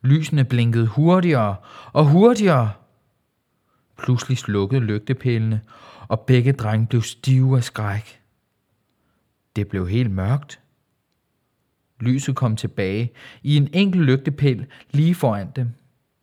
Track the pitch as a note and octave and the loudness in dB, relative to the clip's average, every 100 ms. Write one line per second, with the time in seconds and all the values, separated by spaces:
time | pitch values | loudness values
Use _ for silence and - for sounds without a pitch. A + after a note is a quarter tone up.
0 | B2+ D3+ D#3 D3+ B2 A#2+ A#2 A#2 A2+ B2 | 2 0 2 -2 0 0 0 0 0 2
1 | D#3+ F#3 F3+ C3+ G#2 G2 - - - D3 | 2 4 2 0 0 -4 -14 -20 -6 2
2 | D3+ E3 A3 A#3 G3+ C#3 A2 G2+ _ _ | 4 6 6 4 2 2 0 -6 _ _
3 | _ _ _ _ _ _ _ _ _ - | _ _ _ _ _ _ _ _ _ -10
4 | - B2 - B2+ - G2+ G2 C3+ A2+ G#2 | -2 -2 -2 -6 -2 -2 0 -2 -2 -4
5 | - C3 B2+ A#2 A2 G#2+ - - - - | -4 -4 -2 -2 -2 -4 -6 -20 -20 -20
6 | - A2 - B2+ B2 C3+ A2 A2 A2 B2 | -6 -6 2 2 4 0 -2 -2 0 -2
7 | A2 - - C3 C3 C3 A#2+ - G#2+ G2+ | -4 -6 0 2 2 0 -2 -6 -6 -6
8 | - - _ _ _ _ _ _ _ _ | -10 -20 _ _ _ _ _ _ _ _
9 | _ _ _ _ _ - G2+ G2 F2+ A2 | _ _ _ _ _ -6 -4 -4 -2 -2
10 | A#2+ F#2+ F#2+ C#3 C#3+ - _ _ _ _ | -2 -2 -2 -2 -4 -20 _ _ _ _
11 | _ _ _ _ _ _ _ _ _ _ | _ _ _ _ _ _ _ _ _ _
12 | A2+ C3 C#3 C3 B2 A2 - - F#2+ G2+ | -2 -2 -2 -2 -2 -2 -6 -6 -4 -4
13 | A#2 _ - - - D3 C#3+ F3 G3+ F#3 | -6 _ -20 -12 0 0 2 0 0 2
14 | D3 C3+ C3+ C#3 C#3+ B2 - - _ C#3+ | 2 2 -2 -2 0 -2 -8 -18 _ 0
15 | D#3+ F3 C3 G#2 F#2+ - A#2+ A#2 _ _ | 0 2 0 -2 -6 -6 -8 -8 _ _
16 | _ _ | _ _